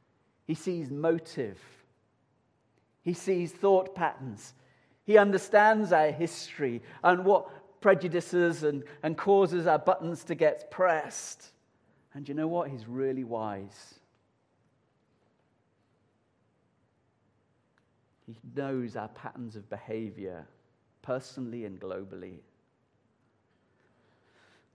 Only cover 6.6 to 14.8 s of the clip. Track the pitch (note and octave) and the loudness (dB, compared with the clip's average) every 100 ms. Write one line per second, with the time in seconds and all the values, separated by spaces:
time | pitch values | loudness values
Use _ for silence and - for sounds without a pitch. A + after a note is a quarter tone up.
6.6 | C#3 A#2 - - F3 F3+ F#3 F#3+ - - | -4 -4 -10 0 2 4 4 2 2 -12
7.6 | - _ G#3 F#3+ F3 E3+ E3 F3 E3+ D3+ | -20 _ 4 4 2 -4 0 2 2 2
8.6 | D3+ C#3+ - - D#3+ D#3 G3+ G3 F3+ F3 | -2 -2 -8 -6 -6 -2 4 4 4 2
9.6 | E3+ D3+ - F#3 E3 E3+ - D#3 D#3 - | 2 2 4 0 -2 -8 -8 2 2 2
10.6 | - - F#3 D#3+ C#3 - - - - _ | -8 0 2 2 -2 -10 -14 -16 -20 _
11.6 | _ _ _ _ _ C#3 C#3+ C#3+ D#3 F3 | _ _ _ _ _ -16 -8 -4 -2 -2
12.6 | D3+ C3 A2 B2+ C3+ C3 A#2+ A#2 A2 G2+ | -4 -8 -10 -4 -2 -2 -4 -4 -4 -6
13.6 | G2 - - - _ _ _ _ _ _ | -12 -18 -20 -20 _ _ _ _ _ _
14.6 | _ _ | _ _